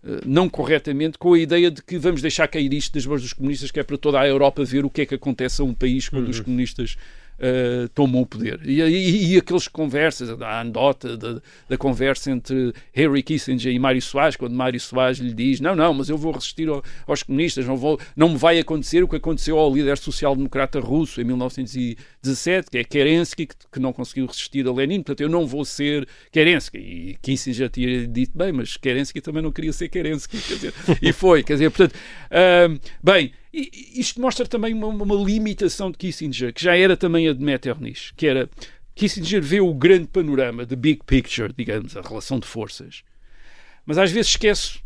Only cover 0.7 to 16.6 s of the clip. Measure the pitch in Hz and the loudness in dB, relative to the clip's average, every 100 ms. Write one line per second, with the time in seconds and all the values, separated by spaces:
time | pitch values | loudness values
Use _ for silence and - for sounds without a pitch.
0.7 | 151 151 139 160 - 180 175 156 170 175 | 0 0 -4 -4 0 4 6 6 4 2
1.7 | 160 - 175 165 160 156 - 156 151 139 | 0 -8 -2 0 0 -2 2 0 2 -2
2.7 | 143 - 147 135 143 120 - 135 139 139 | -2 -2 -4 -2 -4 -4 -4 -4 -4 -4
3.7 | 151 139 143 147 143 143 135 139 147 127 | -6 -4 -2 2 4 4 6 4 4 -2
4.7 | 135 139 - 143 139 139 123 127 - 131 | 0 0 -2 -4 -2 -4 -2 -2 0 -2
5.7 | 117 127 131 - 135 123 113 110 123 120 | 0 0 0 -2 -4 -2 -4 -2 -2 -2
6.7 | - 117 - - - - - 131 127 123 | -4 -6 -6 -10 -20 -20 -6 -2 0 0
7.7 | 123 120 - 139 127 120 107 113 90 104 | -2 -4 0 2 2 0 -4 -6 -6 0
8.7 | 143 160 180 185 202 170 180 - 180 - | 2 4 4 4 4 6 4 4 -2 -2
9.7 | - 151 139 156 - 120 117 113 110 117 | -4 -2 2 0 0 -10 -8 -6 -6 -4
10.7 | 113 139 135 127 113 117 113 - - - | 2 2 2 -6 -8 -8 -8 -12 -20 -6
11.7 | 135 139 120 131 131 143 127 120 131 123 | -2 0 2 0 0 -2 -4 -2 -2 -2
12.7 | 113 - 131 151 139 127 151 - 127 123 | -4 -8 0 2 2 0 -4 -2 -2 0
13.7 | 123 135 127 - 139 156 - 127 123 127 | 0 2 2 0 0 0 0 -6 -2 -2
14.7 | 123 - 127 127 127 123 113 127 135 156 | -4 -4 0 2 0 -6 -2 0 0 0
15.7 | 185 165 139 135 151 160 131 - - | 2 2 2 -2 -2 -4 -4 -8 -6